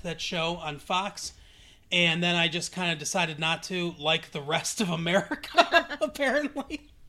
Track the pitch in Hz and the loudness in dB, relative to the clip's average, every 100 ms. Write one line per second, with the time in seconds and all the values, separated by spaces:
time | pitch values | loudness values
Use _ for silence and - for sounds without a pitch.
0 | 175 156 - 175 165 170 160 143 - 180 | -8 -6 -4 -2 -2 -4 -6 -10 -2 -2
1 | 202 - - - - - - - - 180 | -2 -6 -12 -14 -20 -20 -20 -20 0 4
2 | 170 170 175 175 170 170 170 185 175 160 | 4 4 2 2 2 0 -6 -4 -2 -2
3 | 147 190 165 147 160 160 - 180 170 - | -2 0 -2 -2 -2 -4 -4 -4 -4 -2
4 | 151 165 - 160 139 160 - - 180 165 | 2 2 0 -8 -2 0 0 -2 0 0
5 | 165 196 - 302 - 330 349 339 - 294 | 2 2 2 -6 2 4 6 4 2 -2
6 | 302 294 269 277 294 285 - 302 - - | -4 0 0 2 -2 -6 -8 -10 -12 -20